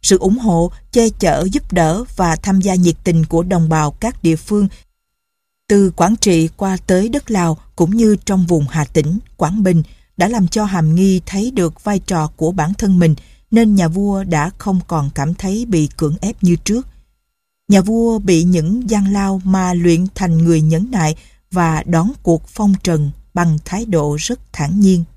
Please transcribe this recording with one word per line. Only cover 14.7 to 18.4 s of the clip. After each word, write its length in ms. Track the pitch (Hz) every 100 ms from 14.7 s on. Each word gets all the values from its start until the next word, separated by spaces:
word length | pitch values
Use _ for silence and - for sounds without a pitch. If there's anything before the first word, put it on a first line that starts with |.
| 185 -
còn 220 | 165 143 147
cảm 180 | 143
thấy 320 | 170 190 202 240
bị 240 | 180 151 -
cưỡng 180 | 156 160
ép 220 | 196 226
như 120 | 180 170
trước. 320 | - 220 262 - _ _ _ _ _ _ _
Nhà 140 | 202
vua 380 | 190 226 233 226
bị 240 | 202 170